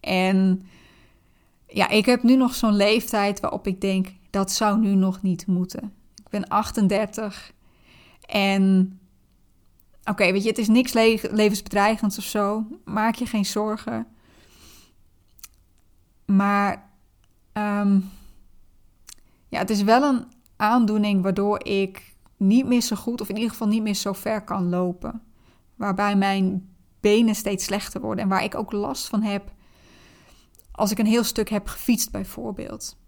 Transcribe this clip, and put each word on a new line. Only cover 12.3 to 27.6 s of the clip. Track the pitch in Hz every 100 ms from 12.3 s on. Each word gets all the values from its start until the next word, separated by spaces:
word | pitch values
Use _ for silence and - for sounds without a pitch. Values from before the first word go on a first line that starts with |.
| 214 202 214 214 320
Maak | - 214 220
je | 226 240
geen | 214 190
zorgen. | 214 214 214 - 226 226 _ _ _ _ _ - - _ _ _ _ _ _ - _ _ _ _ _ _ _
Maar, | - 196 202 202 202 190 - _ _ _ _ _ _
ehm, | - 208 202 202 196 190 - - - - - - _ _ _ - - _ _ _
ja, | -
het | 196
is | 214
wel | 202 233
een | 285 254 - _ _ _
aandoening | 208 247 220 214 208 196
waardoor | 185 190 202 208
ik | - 196 190 190 - _ _ _
niet | 190 233 262
meer | 247
zo | 233 202
goed, | - 240
of | 208
in |
ieder | 202 226
geval | - 214
niet | 220
meer | 214
zo | 196 202
ver | 190 214 220
kan | 208 196 175
lopen. | 180 180 180 - 220 - _ _ _ _ _
Waarbij | 202 190 208 202
mijn | 196 196 185 190 - _ _ _
benen | 208 214 226
steeds | 208 - 190